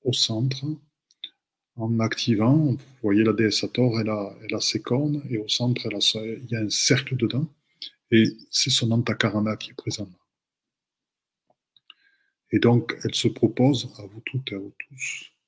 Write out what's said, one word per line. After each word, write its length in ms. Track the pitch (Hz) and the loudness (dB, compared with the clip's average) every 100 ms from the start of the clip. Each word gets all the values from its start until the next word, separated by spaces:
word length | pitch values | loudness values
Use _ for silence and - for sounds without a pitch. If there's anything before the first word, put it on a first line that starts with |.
au 80 | 135 | -2
centre 540 | 120 - 113 131 131 147 156 _ _ _ _ - _ _ _ _ - | 0 0 0 -2 -2 -6 -8 _ _ _ _ -20 _ _ _ _ -8
en 220 | 113 117 | -2 0
activant, 560 | 110 - - 110 113 147 | 0 -2 0 2 6 4
vous 220 | 151 127 - - | 4 0 -6 -6
voyez 200 | 107 101 | 2 4
la 120 | 110 | 4
déesse 280 | 104 113 101 | 4 2 2
Hathor, 380 | 101 - 123 113 | -2 0 2 2
elle 80 | 107 | -2
a, 260 | 107 101 - | -4 -6 -10
elle 120 | 110 | -8
a 60 | 110 | -4
ses 180 | - - | -2 -2
cornes 420 | - 127 147 147 135 | 0 0 0 -2 -4
et 80 | 117 | -6
au 100 | 107 | -2
centre, 380 | - 123 120 | -2 0 0
elle 120 | 117 104 | -2 -2
a 40 | |
sa-, 240 | - 110 | -2 -2
il 220 | 113 110 107 | -6 -8 -6
y 80 | 117 | -4
a 40 | |
un 100 | 107 | -2
cercle 460 | - - 139 - 127 | 0 2 2 2 -2
dedans 360 | 113 120 160 _ _ _ - _ _ | 0 0 -4 _ _ _ -18 _ _
et 180 | 113 113 - - | 4 4 0 -6
c'est 200 | - - | -2 2
son 200 | 127 113 | 2 2
Antakarana 680 | 117 120 110 113 104 107 107 | 0 0 0 -2 0 -2 -4
qui 140 | - | -10
est 20 | |
présent 300 | - - - | -12 -8 -8
là. 140 | 92 90 _ _ _ _ _ _ _ _ _ _ _ _ _ _ _ _ _ - _ _ _ _ _ | -10 -14 _ _ _ _ _ _ _ _ _ _ _ _ _ _ _ _ _ -20 _ _ _ _ _
Et 100 | 110 | 2
donc, 360 | 117 120 - - | 4 4 2 -6
elle 100 | - | -4
se 140 | - 123 | 0 0
propose 640 | - 113 - 127 131 - - | 2 0 4 2 2 -4 -12
à 80 | 104 | -16
vous 160 | 107 | -12
toutes 280 | - 127 131 | -8 -6 -6
et 20 | |
à 40 | 98 | -10
vous 140 | 101 - | -10 -14
tous 540 | - 131 - - - _ | -20 -12 -10 -10 -14 _